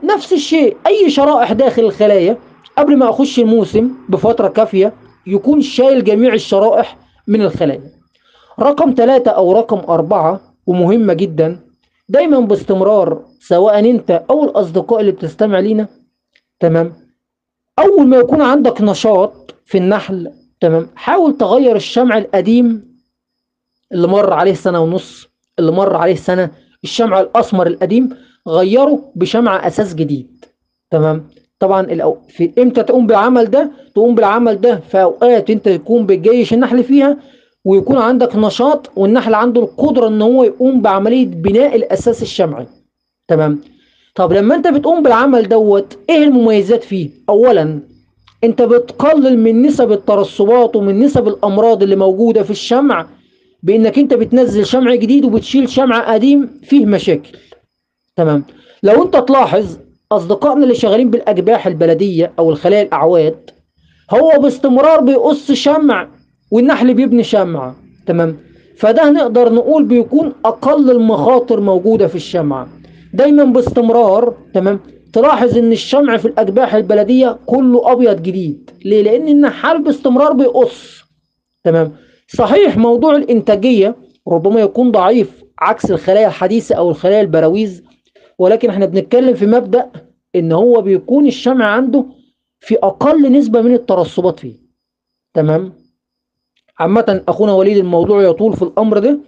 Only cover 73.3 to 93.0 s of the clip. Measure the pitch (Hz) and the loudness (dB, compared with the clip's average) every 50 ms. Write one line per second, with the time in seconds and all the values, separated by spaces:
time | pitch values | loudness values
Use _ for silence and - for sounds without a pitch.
73.3 | 294 294 285 262 233 262 240 - - 247 233 226 233 233 233 196 190 214 240 233 | 4 4 4 4 2 0 0 0 -2 -2 0 2 2 2 2 2 2 0 0 -2
74.3 | - - - _ - 190 190 196 202 196 - - - - _ _ - 220 247 302 | -4 -8 -10 _ -4 -2 -2 -2 -2 -4 -8 -14 -20 -20 _ _ -2 0 2 2
75.3 | 302 240 240 240 208 233 233 226 226 - - - 254 277 294 262 226 208 165 220 | 2 2 0 0 0 2 2 2 0 -2 -2 -2 0 0 2 2 0 0 -2 -2
76.3 | - - 214 190 190 240 262 208 208 214 208 180 208 208 208 202 254 254 262 240 | -2 -2 -2 -2 0 -2 0 0 0 -2 0 0 0 0 0 2 2 2 2 0
77.3 | - - - - 233 269 262 254 240 240 240 - 254 240 254 226 208 165 165 185 | -2 -6 -6 -4 -2 0 2 2 2 2 2 2 2 2 2 2 0 -2 -4 -6
78.3 | 180 190 180 156 147 - - - - _ - 190 208 214 202 208 220 254 311 311 | -6 -6 -6 -8 -8 -10 -14 -20 -20 _ -4 -2 0 2 2 2 0 0 0 2
79.3 | 294 285 294 247 - - - 277 330 320 294 302 - - - 269 247 262 285 302 | 2 2 2 2 -2 -2 -2 -2 -2 -2 -2 -4 -4 -2 -2 0 0 2 2 0
80.3 | 285 247 277 247 - 262 247 240 - - - - - - _ _ _ _ _ _ | 2 0 0 0 2 0 0 0 -2 -10 -20 -20 -20 -20 _ _ _ _ _ _
81.3 | _ _ _ _ _ _ - 170 165 165 160 156 - - _ _ _ _ _ _ | _ _ _ _ _ _ -4 -2 0 0 -2 -4 -6 -14 _ _ _ _ _ _
82.3 | - - 240 190 226 415 403 294 - 208 226 233 233 233 247 311 285 294 285 - | -4 -2 0 2 2 2 2 2 2 2 2 2 2 2 2 2 2 0 0 0
83.3 | 240 226 202 - 208 202 196 262 247 208 190 214 247 - - _ _ _ - - | -2 -2 0 0 -2 0 0 0 2 2 0 0 -2 -8 -14 _ _ _ -6 -4
84.3 | 170 170 156 196 214 226 214 196 - 233 254 247 220 202 180 185 247 247 202 - | -2 -2 0 0 0 0 0 0 0 0 0 2 2 2 2 2 2 0 0 -4
85.3 | - - - _ _ - 156 185 214 - - 208 185 160 - 185 190 208 220 196 | -6 -20 -20 _ _ -4 -4 -4 -2 -2 -4 -4 -4 -4 -2 0 2 2 2 0
86.3 | 151 - 185 185 220 233 - - - - 170 175 156 - - 185 202 214 208 170 | 0 -2 -4 -2 -2 -2 -2 -2 -2 -2 -2 -2 -2 -2 -2 0 0 0 0 0
87.3 | 156 160 160 160 175 208 220 202 180 175 - _ _ _ _ _ _ _ _ _ | 0 0 0 0 0 -2 -4 -6 -8 -14 -20 _ _ _ _ _ _ _ _ _
88.3 | _ - 180 185 220 226 240 240 185 196 196 180 170 185 - - - 247 262 254 | _ -2 0 0 0 0 0 -2 -2 -2 -2 -2 -2 -4 -2 0 0 0 2 2
89.3 | 240 - 202 208 226 247 233 190 196 254 262 - - - - _ _ _ _ _ | 0 0 0 0 0 0 0 0 -2 -2 -2 -4 -12 -20 -20 _ _ _ _ _
90.3 | - 180 165 165 160 170 220 247 240 226 190 196 190 185 - - 240 285 294 277 | -6 -4 -2 -2 0 0 2 2 2 2 2 0 -2 -2 -2 0 0 2 2 0
91.3 | - - - 240 262 254 220 208 208 240 262 247 220 277 254 - - _ _ _ | 0 -2 -2 -2 0 0 0 0 0 -2 -2 0 -2 -2 -2 -4 -10 _ _ _
92.3 | _ _ _ _ _ _ - - 220 - - 196 190 - | _ _ _ _ _ _ -6 -4 -2 0 0 -2 -2 -2